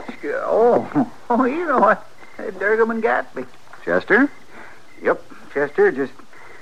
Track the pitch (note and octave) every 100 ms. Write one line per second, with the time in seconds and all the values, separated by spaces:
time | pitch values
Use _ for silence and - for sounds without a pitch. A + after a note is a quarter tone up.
0 | - - D3 A#2+ G#2 E3+ A#3 G#3 - D3
1 | B2 - - A#3+ B3+ D4+ F4 B3+ G3 G3
2 | - - - - - F#3 F#3+ A3 A3+ A3+
3 | A3+ - - B3+ C4 - - - - F2+
4 | - G3+ C#4+ - - - - - - -
5 | - - - - - - C#3+ - G4+ C3
6 | C3 - - - - -